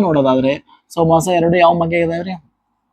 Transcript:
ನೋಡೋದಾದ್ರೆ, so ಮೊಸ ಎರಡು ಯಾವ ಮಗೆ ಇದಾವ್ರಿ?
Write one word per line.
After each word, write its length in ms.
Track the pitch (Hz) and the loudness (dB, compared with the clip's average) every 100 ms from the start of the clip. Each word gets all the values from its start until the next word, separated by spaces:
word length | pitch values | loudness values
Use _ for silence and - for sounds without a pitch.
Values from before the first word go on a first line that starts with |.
ನೋಡೋದಾದ್ರೆ, 800 | 185 147 131 131 135 147 _ _ _ 170 | 0 0 2 0 0 -4 _ _ _ -2
so 120 | 165 | 2
ಮೊಸ 200 | 165 175 | 2 2
ಎರಡು 240 | 175 170 175 | 0 2 4
ಯಾವ 160 | 170 | 2
ಮಗೆ 260 | 175 165 170 | 2 -2 -2
ಇದಾವ್ರಿ? 300 | 165 165 185 180 _ _ _ _ _ | -2 -4 -10 -12 _ _ _ _ _